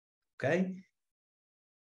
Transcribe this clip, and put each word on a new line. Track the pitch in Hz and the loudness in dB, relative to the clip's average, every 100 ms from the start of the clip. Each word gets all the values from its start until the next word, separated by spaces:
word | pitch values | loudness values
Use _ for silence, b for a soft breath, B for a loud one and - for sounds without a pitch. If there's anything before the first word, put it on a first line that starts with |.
| _ _ _ | _ _ _
ok? | - 127 175 185 185 - _ _ _ _ _ _ _ _ _ | -4 0 2 0 -4 -14 _ _ _ _ _ _ _ _ _